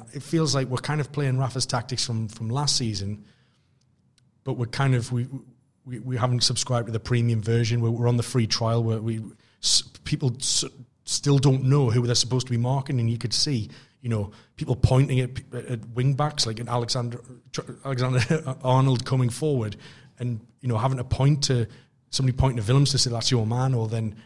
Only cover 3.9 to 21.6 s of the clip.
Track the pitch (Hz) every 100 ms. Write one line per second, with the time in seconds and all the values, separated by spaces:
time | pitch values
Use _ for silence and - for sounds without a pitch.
3.9 | _ _ _ _ _ - 120 117 - 135
4.9 | 127 113 123 127 131 - _ _ _ -
5.9 | 123 127 127 123 123 - 123 - 123 113
6.9 | 110 - 120 117 113 104 117 117 120 117
7.9 | 117 120 120 117 131 110 - 113 117 113
8.9 | 110 113 113 110 - _ _ - - -
9.9 | - - 151 135 113 - - 139 - 120
10.9 | _ - - 143 143 143 131 131 143 127
11.9 | 117 120 120 117 127 123 120 120 139 135
12.9 | 131 113 117 113 - - 131 104 - -
13.9 | _ 120 110 98 - _ - 151 123 -
14.9 | 127 123 127 123 - - 123 - 120 117
15.9 | 117 131 131 147 147 110 110 117 120 117
16.9 | 131 120 120 - 123 - - - 117 139
17.9 | 127 127 127 107 160 131 131 127 131 135
18.9 | 123 - 135 123 - 156 135 107 101 -
19.9 | - - _ 123 113 - _ 127 110 131
20.9 | 135 123 - 135 147 - 127